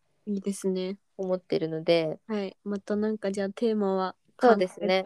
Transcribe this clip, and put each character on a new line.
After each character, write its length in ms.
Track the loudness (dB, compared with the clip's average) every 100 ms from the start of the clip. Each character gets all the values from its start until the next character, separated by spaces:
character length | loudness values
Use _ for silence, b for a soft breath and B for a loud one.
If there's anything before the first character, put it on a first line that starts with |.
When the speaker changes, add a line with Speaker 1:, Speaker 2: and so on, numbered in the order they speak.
| _ _ -6
Speaker 1:
う 40 |
ん。 40 | -6
い 20 |
い 40 |
で 120 | -4
す 140 | -4 -2
ね。 280 | -2 -4 -8 _ -8
Speaker 2:
思 160 | -4
っ 60 | -4
て 180 | -2 -4
る 100 | -2
の 160 | -2
で。 360 | 2 2 2 -6 -6
Speaker 1:
は 160 | -6
い。 120 | -6 -8
ま 160 | -8 -6
た 160 | -4 -2
な 140 | -2
ん 80 | -2
か 140 | -4
じ 100 | -2
ゃ 40 | -4
あ 40 |
テ 220 | -2 0
ー 40 | 2
マ 200 | 2 0
は 200 | -2 -6 _ 4
Speaker 2:
そ 140 | 6
う 40 | 6
で 100 | 2
す 120 | -2
ね。 240 | 0 0